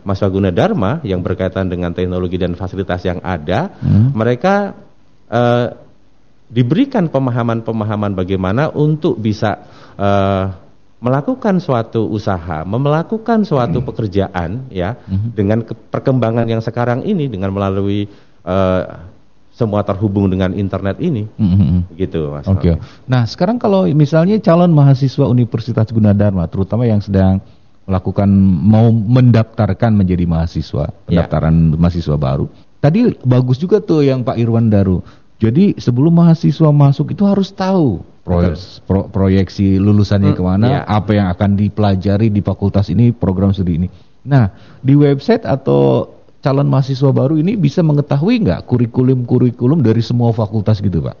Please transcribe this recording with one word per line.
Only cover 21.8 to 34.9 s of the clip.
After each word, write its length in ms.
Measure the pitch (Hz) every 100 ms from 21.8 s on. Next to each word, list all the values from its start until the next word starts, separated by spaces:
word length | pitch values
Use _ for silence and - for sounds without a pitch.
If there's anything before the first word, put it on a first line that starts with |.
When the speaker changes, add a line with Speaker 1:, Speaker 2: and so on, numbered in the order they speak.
| 87
Speaker 1:
Gitu, 360 | 85 90 85 76
Mas 180 | 73 69
Speaker 2:
Oke. 240 | 95 87
Speaker 1:
Alvin. 120 | 80 - -
Speaker 2:
Nah, 180 | - 127
sekarang 320 | 113 - 180 240
kalau 300 | 233 196 185
misalnya 500 | 151 143 160 170 214
calon 320 | - 170 175
mahasiswa 540 | 151 139 131 139 -
Universitas 640 | 110 123 117 113 110 110 107
Gunadarma, 580 | 113 107 101 104 95 85
terutama 380 | 98 95 107
yang 160 | 123 104
sedang 380 | 98 95 95 95 - - - -
melakukan, 420 | - 92 92 92 101 98 95 87
mau 240 | 87 110 117
mendaftarkan 1040 | 113 101 127 123 117 110 - 104 95 117
menjadi 320 | 104 92 87
mahasiswa, 640 | 87 82 82 80 76 - -
Speaker 1:
Ya. 320 | - - 85
Speaker 2:
pendaftaran 300 | - 76 80 82 82 76
mahasiswa 400 | 85 85 80 73
baru. 320 | 67 69 - - - -
Tadi 320 | 143 180 240 -
bagus 400 | 127 127 123 123
juga 160 | 180 214
tuh 220 | - 160
yang 180 | 139 131
Pak 160 | 117 95
Irwan 320 | 117 113 113
Daru. 360 | 104 98